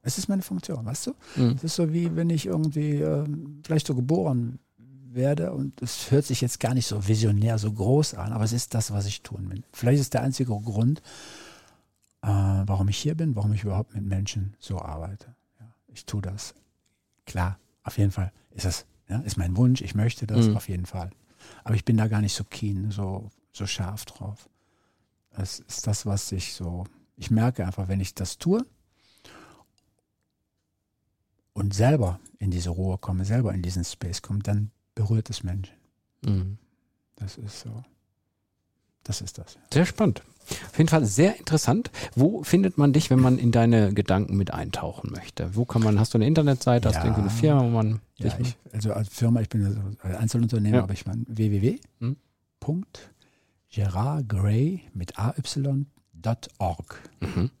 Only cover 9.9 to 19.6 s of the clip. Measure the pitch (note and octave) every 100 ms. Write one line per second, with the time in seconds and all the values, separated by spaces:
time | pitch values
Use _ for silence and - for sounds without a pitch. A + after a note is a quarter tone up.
9.9 | C#3+ C3 C3 B2+ C3 B2 G#2 A2 G#2 A#2+
10.9 | D3 - - - - - - _ _ _
11.9 | _ _ _ G#2+ G2+ G2 G2 G2 F#2+ F#2+
12.9 | G2+ D3 D#3+ D#3+ A2 G#2 G#2 G2+ F#2+ A2
13.9 | G#2 G2 F#2+ G2 G#2+ G2 - - F#2+ D#2
14.9 | D2+ E2+ G2+ - _ _ _ A2+ _ _
15.9 | A#2 - G#2 F#2+ G2+ - - _ _ _
16.9 | _ _ _ - F2+ F2+ F#2+ _ _ -
17.9 | - G2+ - F#2 _ _ - F#2 E2 -
18.9 | _ _ G#2+ G#2+ F#2 F2+ F2+